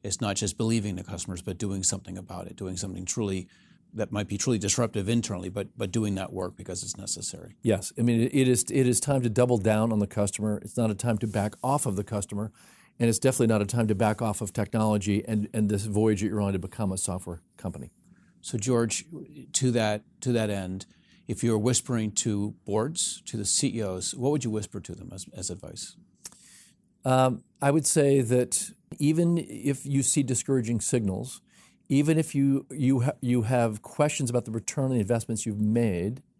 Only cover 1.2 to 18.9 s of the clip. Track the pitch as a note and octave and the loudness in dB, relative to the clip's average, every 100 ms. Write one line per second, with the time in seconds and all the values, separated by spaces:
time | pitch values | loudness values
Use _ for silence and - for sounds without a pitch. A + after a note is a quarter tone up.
1.2 | - F#2 - F#2 G#2 G2 F2+ G2 - F#2 | -8 -8 -8 -6 -4 -2 -2 -4 -8 -14
2.2 | F2+ F#2 F2 F2+ F#2+ F2+ G2 F#2 F#2 - | -10 -12 -12 -10 -8 -6 -8 -8 -6 -4
3.2 | G2+ F#2+ F2+ _ _ _ _ G#2+ G#2 G#2 | -2 -4 -8 _ _ _ _ -8 -4 -4
4.2 | G#2 G2+ - A2+ F#2+ - A2+ G#2+ F#2+ A#2 | -4 -2 0 0 2 0 0 0 0 0
5.2 | G#2+ F#2+ F#2 G2+ F#2+ - G2 A2+ G#2+ F#2+ | 0 -6 -6 -6 -8 -6 -2 0 0 -2
6.2 | F#2 F#2+ F#2 - - F2+ - - - - | -4 -6 -8 -8 -10 -8 -8 -10 -8 -8
7.2 | - - F2 - A#2+ G2 - - A#2+ A#2 | -8 -12 -16 -4 0 0 -2 0 2 4
8.2 | A#2+ C#3 B2+ B2 - C#3 B2 A#2+ - C3+ | 4 4 4 4 2 2 4 2 2 2
9.2 | B2 G#2+ B2 A#2+ G#2 G#2+ A2+ G#2+ G2+ - | 2 2 4 4 4 4 2 2 0 0
10.2 | G#2 - G#2+ G#2 G#2 - A2+ G2+ A#2+ A2 | -2 0 -2 -2 -4 -2 0 0 0 0
11.2 | A2+ G#2 G#2 - B2+ C#3+ A#2+ F#2+ G2+ G#2+ | 0 0 -2 -2 -2 0 0 -2 -2 -4
12.2 | G2+ G2+ A2 _ - - - _ A#2 A#2 | -4 -6 -6 _ -20 -20 -20 _ 2 4
13.2 | C3 - A#2 G#2+ G#2 A#2+ A2 G2 A2 G#2 | 2 4 4 4 2 2 2 4 2 2
14.2 | A2 G2 G#2 - G2+ A2+ A2 G#2+ G#2 G2+ | -2 -2 -4 -4 -2 0 2 2 2 0
15.2 | - G#2+ G#2 A2+ G#2 G2+ G#2+ G#2 A2 G2+ | 0 -2 -2 0 0 0 0 2 2 2
16.2 | G2+ G#2+ G2+ F#2+ F#2 - G2+ F#2+ - F#2 | 0 0 -2 -2 -6 -4 -4 -2 -4 -6
17.2 | F2 E2+ _ - F#2 - - _ _ _ | -6 -12 _ -10 -10 -8 -14 _ _ _
18.2 | _ _ - A#2+ G#2+ A#2+ A#2 | _ _ -6 -4 2 2 2